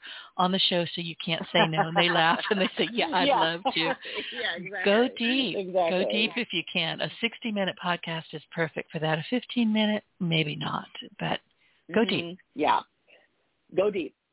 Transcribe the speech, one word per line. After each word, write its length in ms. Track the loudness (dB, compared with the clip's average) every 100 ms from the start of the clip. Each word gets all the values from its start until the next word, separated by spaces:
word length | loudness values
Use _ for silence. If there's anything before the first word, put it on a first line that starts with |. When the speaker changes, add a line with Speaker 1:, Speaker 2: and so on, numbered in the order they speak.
| -6 -16 -12 0
Speaker 1:
on 160 | 2
the 60 | 4
show, 240 | 4 2
so 160 | 0 -4
you 160 | -8 -8
can't 200 | -4 -4 0
say 140 | 2 4
no." 220 | 2 2
And 80 | 4
they 140 | 4
laugh 340 | 6 4 4 0
and 100 | 0
they 80 | 0 0
say, 120 | -2
"Yeah, 160 | 0 0
I'd 160 | 2 2
Speaker 2:
Yeah. 120 | 4
Speaker 1:
love 220 | 2 0 -2
to." 220 | 0 -2 -2
Speaker 2:
<laughs> 300 | -6 -10 -8
Yeah, 220 | -6 -6 -6
exactly. 360 | -8 -2 4
Speaker 1:
Go 160 | 4 4 0
deep. 400 | 0 0 0 -2
Speaker 2:
Exactly. 480 | -2 0 2 2
Speaker 1:
Go 60 | 2
deep 220 | 0 0 -2
if 160 | -4
you 100 | -4 -4
can. 280 | -2 -2 -2
A 100 | -6 -4
sixty-minute 560 | -6 -4 -6 -2 -2 -2
podcast 500 | -4 -4 -4 -8 -8
is 100 | -14 -12
perfect 380 | -4 -4 -4 -8
for 80 | -4
that. 180 | -2 -2
A 60 | 0
fifteen-minute, 760 | -4 -2 0 2 4 2 0 -6 _
maybe 340 | 0 2 0
not, 340 | -2 -4 -4 -8 -14 -16 -6
but 220 | -4 -4 -8 _ _ _ -2
go 100 | 0
Speaker 2:
Mm-hmm. 80 | 2
Speaker 1:
deep. 280 | 0 -4 -10 _
Speaker 2:
Yeah. 260 | -2 2 2 -2 _ _ -20 _ _ _ _ _
Go 160 | 0 2
deep. 240 | 0 -6 -10 _